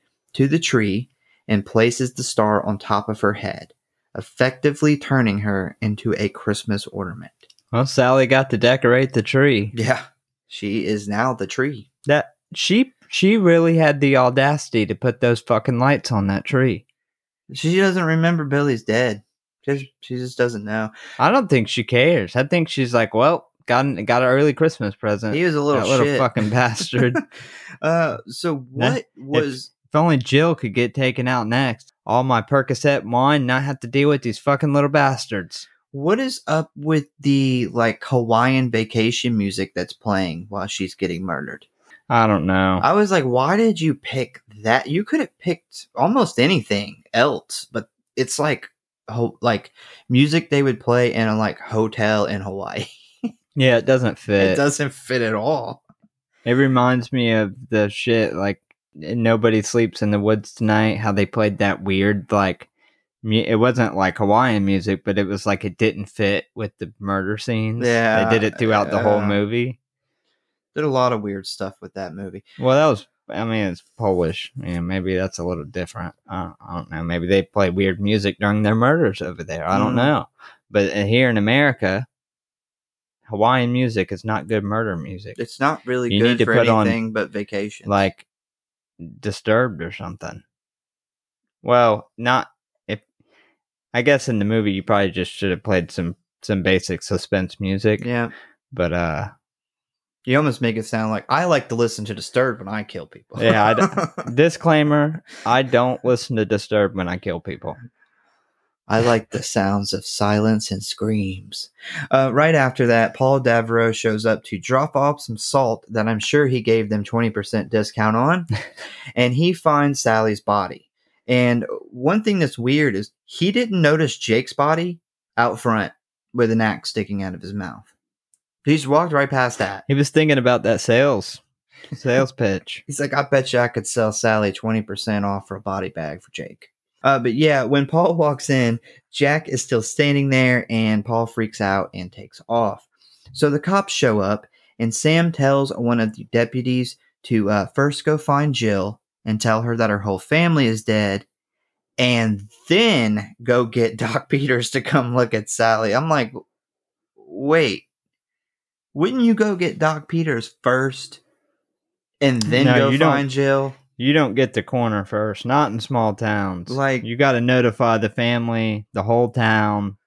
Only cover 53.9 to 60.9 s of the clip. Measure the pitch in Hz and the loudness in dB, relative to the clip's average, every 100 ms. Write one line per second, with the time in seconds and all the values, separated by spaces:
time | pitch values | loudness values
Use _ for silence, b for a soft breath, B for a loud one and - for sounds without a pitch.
53.9 | 131 120 - - 101 95 92 143 143 143 | 2 0 -4 0 2 4 2 0 0 -6
54.9 | - - 127 113 110 123 147 113 - _ | -8 -6 -2 -2 -2 -2 -2 -4 -12 _
55.9 | _ _ _ _ _ 120 127 135 127 123 | _ _ _ _ _ 0 4 4 4 4
56.9 | 127 117 131 117 110 104 - - 110 104 | 2 -2 -2 2 2 0 -6 -2 0 0
57.9 | - - 117 107 85 101 98 _ _ _ | -2 0 2 0 -2 -4 -4 _ _ _
58.9 | 73 76 120 113 113 113 110 104 120 113 | -14 -6 0 2 4 4 2 2 0 0
59.9 | - 107 104 104 110 - - 110 107 110 | 0 0 2 2 0 -2 -4 0 2 2